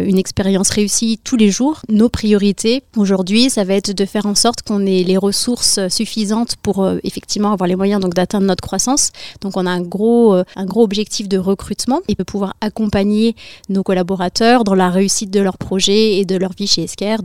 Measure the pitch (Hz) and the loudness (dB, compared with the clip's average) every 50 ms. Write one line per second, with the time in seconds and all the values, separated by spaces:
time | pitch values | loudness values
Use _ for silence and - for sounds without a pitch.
0 | 180 196 190 190 185 - - - 196 190 196 185 202 - - 214 208 196 - - | 2 2 2 2 0 0 -2 -2 0 0 2 2 0 0 0 0 0 0 0 -2
1 | 233 226 226 - _ - 262 233 214 202 190 - 247 285 311 - - - 220 208 | -2 -2 -2 -4 _ -2 0 2 4 2 2 2 0 -2 -2 -4 -4 0 2 2
2 | 226 240 - - - 214 208 202 202 202 185 - - 220 240 269 - _ - 226 | 4 2 2 0 0 2 2 4 2 2 0 0 0 0 0 0 -2 _ -2 0
3 | 202 190 196 185 185 175 202 226 247 269 - 226 196 180 196 202 - - 196 180 | 0 2 2 0 0 0 2 2 2 2 2 0 0 0 0 0 0 -2 -2 -2
4 | 196 190 - 214 202 208 202 - - 233 240 - - - 214 202 196 196 190 185 | -4 -2 -2 -2 -2 0 0 0 0 0 0 -2 -4 -4 -2 0 0 2 2 2
5 | 185 175 185 190 190 202 196 - - 247 247 - - - - 208 190 180 - - | 2 2 2 2 0 0 -2 -2 -2 -2 -2 -2 -2 -2 0 0 -2 -2 -2 -4
6 | 226 - - 220 214 196 220 226 240 233 - - - 208 185 196 190 185 180 175 | -4 -4 -4 -4 -2 -2 0 -2 -2 -2 -4 -4 -4 -2 -2 0 0 0 0 -2
7 | - 180 - - - - 208 208 208 208 214 180 185 180 185 185 196 196 208 202 | -4 -6 -8 -8 -8 -6 -4 -2 0 0 0 0 0 0 0 0 0 0 0 0
8 | 185 185 170 185 180 - - 202 190 196 180 - - - - 208 - 247 269 294 | 0 0 0 0 0 0 0 0 0 0 0 -2 -4 -6 -6 -4 -2 0 0 0
9 | - - - - - - - - - 196 190 196 185 180 180 175 180 175 190 190 | 0 -2 -4 -8 -14 -18 -14 -10 -10 -6 -4 -2 -2 -2 -2 -2 -4 -4 -4 0
10 | 214 226 233 240 233 220 190 180 185 - - - 196 180 - 226 240 202 196 202 | 2 4 4 6 6 6 6 4 2 -2 -6 -8 -6 -4 0 2 2 2 2 -2
11 | 214 - - - 214 190 196 190 180 190 196 - - - 202 - - 240 262 339 | -4 -4 -6 -8 -4 -2 -2 -2 0 0 -2 -2 -4 -8 -8 -6 -2 -2 -2 -2
12 | 370 - 208 - 185 - - 202 202 - - - 220 214 - - 220 208 - 202 | -2 -2 -4 -4 -4 -6 -4 -4 -4 -6 -6 -6 -6 -6 -4 -2 -2 0 0 0
13 | 196 208 208 214 220 233 226 - - - - - - - 196 196 185 - 190 185 | 2 2 2 2 2 0 0 -2 -8 -20 -20 -16 -8 -4 -2 -2 0 0 0 0
14 | 180 170 196 185 180 180 - - 226 226 240 254 226 202 196 190 185 180 175 190 | 0 -2 -2 -2 -4 -4 0 2 4 4 4 4 4 2 2 2 2 2 2 2
15 | 196 190 - - 220 190 190 202 196 190 180 - - - 185 196 180 202 196 214 | 2 0 0 -2 -4 -2 0 0 0 0 -2 -6 -8 -6 -2 0 2 2 4 4
16 | 220 220 202 185 196 175 190 180 180 190 185 - 202 196 - - 165 151 - - | 4 4 2 0 0 0 -2 -2 -2 -4 -4 -6 -4 -2 -2 -2 -2 -6 -6 -6
17 | 196 202 220 220 185 | -4 -2 -2 -2 -2